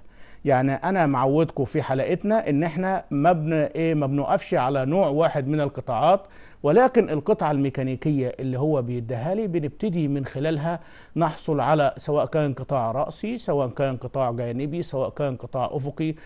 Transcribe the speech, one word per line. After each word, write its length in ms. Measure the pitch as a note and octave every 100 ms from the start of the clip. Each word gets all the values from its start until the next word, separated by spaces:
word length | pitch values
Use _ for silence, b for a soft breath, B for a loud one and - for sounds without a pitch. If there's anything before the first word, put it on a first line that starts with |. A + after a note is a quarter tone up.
| - b b b C#3+
يعني 280 | C3 C3+
أنا 320 | C3+ F3 F#3+ D3+
معودكم 600 | C3 C3+ D3+ D#3+ - B2+
في 160 | D#3
حلقتنا 680 | - C3+ B2+ F3 G3+ A3 -
إن 140 | C#3+
إحنا 400 | E3+ D3+ F#3 F#3+ -
ما 200 | C#3+ D#3+
بن-، 220 | F3 D3+
إيه، 400 | D#3+ D3 - E3
ما 140 | D#3 C3+
بنقفش 460 | C#3+ C#3 G3 -
على 320 | E3 B2+ C#3 C3
نوع 220 | F3+ E3
واحد 400 | D3 E3 D3+ C3
من 140 | D3+
القطاعات، 600 | C#3+ C3 B2+ A#2 D3+ F#3+ - B B B
ولكن 460 | - G3+ B3+ A#3+ G3+
القطعة 420 | D3+ C#3+ G#3+ D#3
الميكانيكية 840 | C#3+ C#3 C3+ C3 B2+ D#3 C#3+ B2 -
اللي 200 | C3 B2+
هو 220 | D3+ D3
بيديها 540 | A#2+ B2 A#2 A#2+ C#3+ G3+
لي 120 | G#3+
بنبتدي 600 | E3 D3+ - G#3+ E3+ D3
من 180 | C#3+ C3
خلالها 540 | C3+ D#3 D#3+ D#3+ E3+ B B B -
نحصل 440 | E3 D#3+ - D3
على 340 | B2+ D#3 C#3 -
سواء 280 | - D3 C3+
كان 280 | D#3+ D3
قطاع 380 | C3 - C#3 A2+
رأسي، 460 | B2 - - G#3+ A#3+
سواء 300 | - C#3+ B2+
كان 280 | G#2+ C#3 B2+
قطاع 340 | B2+ C#3 B2+
جانبي، 500 | A#2 A#2+ A#2+ D3 E3+
سواء 280 | D#3+ C3+ B2
كان 260 | - C#3+ B2+
قطاع 340 | - C3+ A#2+
أفقي. 440 | D3 C#3 - D#3+ D#3